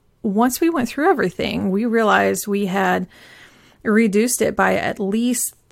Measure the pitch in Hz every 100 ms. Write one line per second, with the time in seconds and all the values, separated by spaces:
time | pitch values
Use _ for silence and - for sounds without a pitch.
0 | _ _ 220 196 247 - 330 330 233 -
1 | 311 269 185 - - - 202 196 233 226
2 | 214 196 196 190 208 202 196 196 185 185
3 | 180 - - - - - _ _ - 214
4 | 226 202 247 - 220 196 190 190 - -
5 | 196 220 240 226 - - _